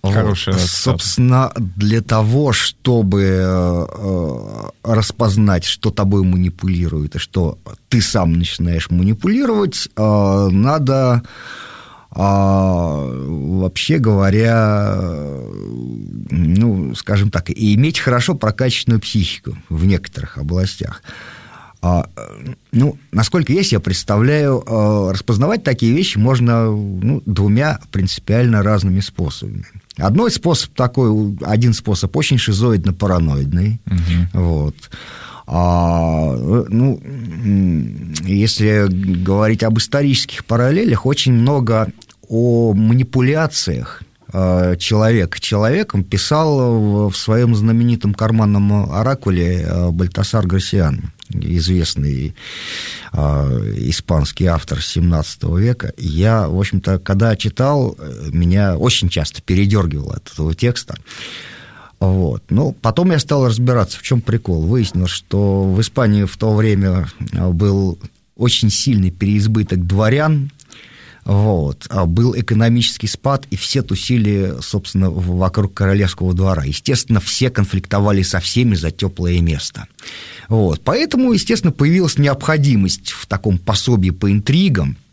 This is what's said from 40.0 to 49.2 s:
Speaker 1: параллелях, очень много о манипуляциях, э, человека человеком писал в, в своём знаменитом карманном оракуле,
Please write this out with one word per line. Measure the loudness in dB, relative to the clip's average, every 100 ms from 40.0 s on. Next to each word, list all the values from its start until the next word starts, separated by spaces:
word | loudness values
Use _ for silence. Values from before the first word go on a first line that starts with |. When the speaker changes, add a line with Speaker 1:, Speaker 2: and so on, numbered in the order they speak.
| 0 0 -4 -12 -2
Speaker 1:
параллелях, | 0 2 2 2 0 0
очень | 0 2
много | 4 4 2 2 0 0 -6 -20 -20 -6
о | 0 2 2 2
манипуляциях, | 2 4 2 2 0 2 2 -2 -2 -4 -4 -6 -14 -20 _ -8
э, | -2 2 2 2 0
человека | 0 2 4 2 0 -4
человеком | -4 0 2 0 0 -2 -2
писал | -2 0 0 2 2 2 2
в, | 2 2 0
в | -2
своём | 0 2 4 2
знаменитом | 2 2 2 0 -2
карманном | 0 0 2 4 4 4 2 0
оракуле, | -2 -2 -2